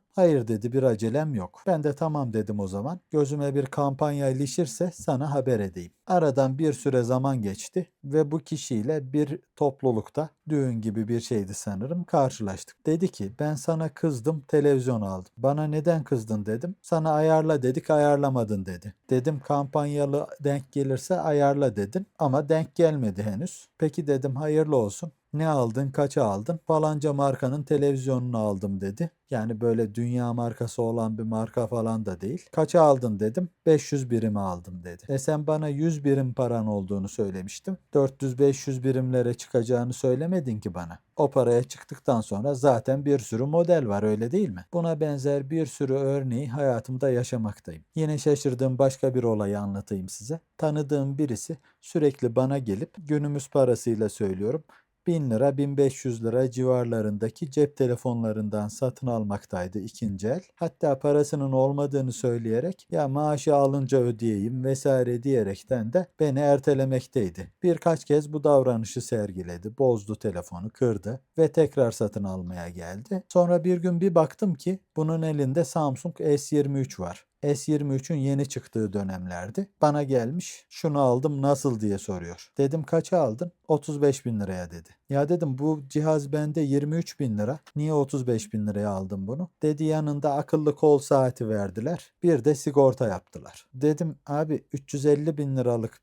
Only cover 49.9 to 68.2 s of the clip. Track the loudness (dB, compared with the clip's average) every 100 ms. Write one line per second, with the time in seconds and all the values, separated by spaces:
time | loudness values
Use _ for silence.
49.9 | -6 -6 -12 -10 -10 _ -4 -2 -2 0
50.9 | -2 -2 -2 -2 -4 -8 -12 _ _ -6
51.9 | 2 2 2 0 2 2 0 -2 -4 -4
52.9 | -12 -4 -2 0 -4 -2 2 4 4 0
53.9 | 0 -2 -2 -4 -2 -4 -4 -8 -20 _
54.9 | _ -2 -2 0 2 2 2 -2 2 2
55.9 | 2 -6 -4 -2 0 0 0 2 2 2
56.9 | 0 -2 -2 -4 -4 -6 2 0 2 0
57.9 | 0 -2 -2 -2 -2 -4 -4 -6 -4 -4
58.9 | -4 -4 -2 -2 -6 -6 -8 -6 -8 -10
59.9 | -8 -6 -4 -4 -4 -6 -8 -8 -2 -2
60.9 | 0 2 2 2 0 0 2 2 2 0
61.9 | 0 -2 -2 -2 -2 -2 -2 -2 -6 -6
62.9 | -2 0 0 0 0 4 6 6 2 2
63.9 | 4 4 0 0 0 0 -2 -2 0 2
64.9 | 2 2 0 0 2 0 -4 -4 -4 0
65.9 | 0 -2 -2 0 2 4 4 4 2 2
66.9 | 0 -2 -2 -2 -4 -14 _ 0 2 2
67.9 | 0 2 0